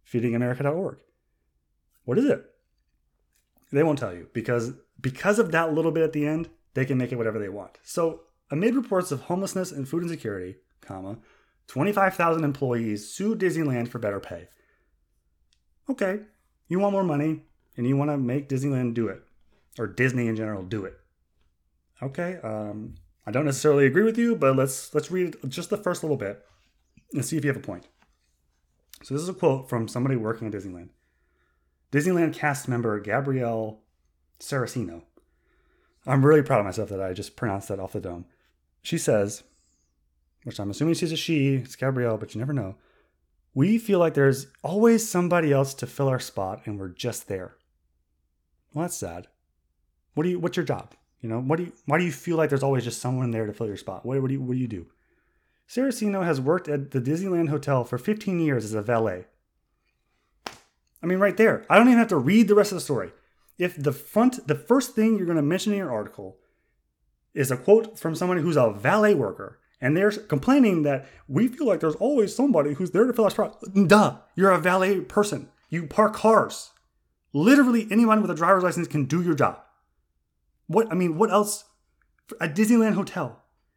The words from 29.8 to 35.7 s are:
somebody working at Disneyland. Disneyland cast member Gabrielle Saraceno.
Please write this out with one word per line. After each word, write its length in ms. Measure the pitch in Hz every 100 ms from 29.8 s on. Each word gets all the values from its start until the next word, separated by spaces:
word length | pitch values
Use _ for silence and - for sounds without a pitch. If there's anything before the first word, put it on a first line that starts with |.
| 113
somebody 300 | 123 131 127
working 280 | 110 113 110
at 80 |
Disneyland. 360 | 101 95 87 90 _ _ _ _ _ _ _ _ _ _
Disneyland 440 | 139 170 175 160
cast 340 | - 151 135 -
member 320 | 120 117 104
Gabrielle 800 | 104 117 139 131 117 113 107 107 _ _ _ _ _ _
Saraceno. 600 | - 139 117 127 95 82 - _ _ _ _ _ _